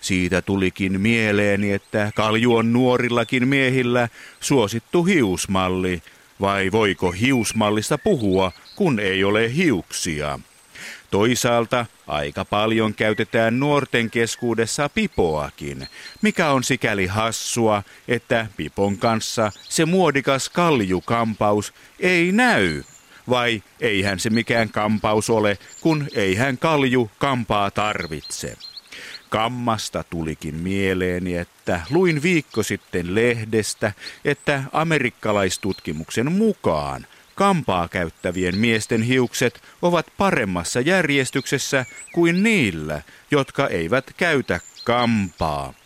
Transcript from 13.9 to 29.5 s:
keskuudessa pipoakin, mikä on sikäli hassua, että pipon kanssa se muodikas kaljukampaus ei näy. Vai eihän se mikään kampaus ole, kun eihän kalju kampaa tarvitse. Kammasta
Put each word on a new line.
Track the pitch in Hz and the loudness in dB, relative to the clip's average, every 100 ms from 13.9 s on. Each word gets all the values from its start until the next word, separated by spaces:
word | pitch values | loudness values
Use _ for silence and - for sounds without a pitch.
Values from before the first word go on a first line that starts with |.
| 123 113 | -2 -2
keskuudessa | 117 113 - 120 113 110 - 147 | 0 -2 -2 -2 0 -2 -2 -4
pipoakin, | - 214 - 90 78 71 - 73 67 67 - - - | -2 -4 0 0 0 -4 -8 -10 -10 -14 -16 -20 -2
mikä | 208 196 165 | -2 2 2
on | 139 | 2
sikäli | 123 131 127 104 92 | 0 0 0 0 0
hassua, | 98 113 110 - - 110 104 98 - - | 0 -2 -4 -6 0 2 2 -2 -16 -4
että | 120 - 120 113 - | -4 0 -2 -2 -6
pipon | 76 - 101 101 | -8 -2 -2 0
kanssa | 117 110 - - 107 - - | 0 0 -2 -2 -2 -2 -8
se | - | -2
muodikas | 160 185 170 139 131 135 - | 2 4 2 2 0 -2 -2
kaljukampaus | - 175 143 98 90 - 117 113 104 107 104 101 - - - | 0 2 2 2 0 0 -2 0 0 2 2 -2 -12 -20 -4
ei | 180 180 170 | 0 2 2
näy. | 202 247 180 95 76 - - _ - - | 4 4 4 2 0 -8 -20 _ -20 -2
Vai | 123 120 110 - _ | 0 2 -2 -6 _
eihän | 135 104 98 95 | 0 2 0 0
se | 117 | 0
mikään | 110 113 117 110 | 0 2 0 0
kampaus | - 107 110 110 107 107 | 0 0 0 2 0 2
ole, | 113 104 98 - - | 2 2 -2 -8 -4
kun | 160 156 147 | 0 0 -2
eihän | 120 98 95 135 123 | -2 0 2 0 0
kalju | 160 151 135 123 117 _ | 0 2 2 2 0 _
kampaa | 143 131 113 107 98 | -2 -2 0 0 0
tarvitse. | - 104 101 85 78 - - - 57 - - - - - - - | 0 -2 -2 -6 -8 -10 -10 -10 -12 -16 -18 -20 -18 -18 -18 -6
Kammasta | 107 110 | -2 -2